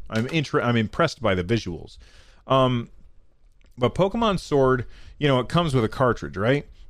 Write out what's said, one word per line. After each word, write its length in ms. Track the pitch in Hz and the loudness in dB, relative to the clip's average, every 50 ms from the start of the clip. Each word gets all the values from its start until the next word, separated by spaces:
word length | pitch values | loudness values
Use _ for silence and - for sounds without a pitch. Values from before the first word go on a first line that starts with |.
| - - | -14 -6
I'm 180 | - 110 117 | -4 -4 -4
inter-, 340 | 135 160 160 139 - - 143 | -2 -2 -4 -4 0 -2 0
I'm 160 | 110 120 120 | 0 2 2
impressed 440 | 117 110 101 - - 165 151 - - | 2 0 -2 0 -2 -2 -2 -2 -2
by 140 | 113 104 95 | -2 0 0
the 80 | 90 87 | 0 0
visuals. 540 | 87 117 110 - 92 85 71 - - - - - - - - - - - - _ | 0 -2 -2 -2 -6 -10 -12 -14 -18 -20 -20 -20 -20 -20 -20 -20 -20 -20 -20 _
Um, 420 | - 131 135 131 127 127 117 117 - - - - - - - _ - _ _ - _ _ _ - - - | 0 2 4 4 2 2 -2 -4 -8 -16 -20 -20 -20 -20 -20 _ -20 _ _ -20 _ _ _ -20 -20 -6
but 180 | - 123 120 - | -2 -2 0 2
Pokemon 440 | - 180 196 196 233 233 220 196 170 | 2 0 0 0 0 0 0 0 -2
Sword, 460 | - - 151 139 135 131 127 127 117 - - - - - - | -2 0 2 4 4 4 2 0 -2 -8 -14 -18 -20 -20 -8
you 100 | - 147 | -2 2
know, 120 | 143 135 123 | 2 2 2
it 100 | 120 - | 2 2
comes 240 | - 170 175 160 131 | 0 0 0 2 2
with 100 | 131 110 | 2 0
a 60 | 110 | 0
cartridge, 480 | - - 135 123 110 - - 73 71 | 0 0 2 2 2 0 -4 -8 -6
right? 280 | 87 101 117 139 143 - - - - - | -2 0 2 0 0 -2 -8 -20 -20 -20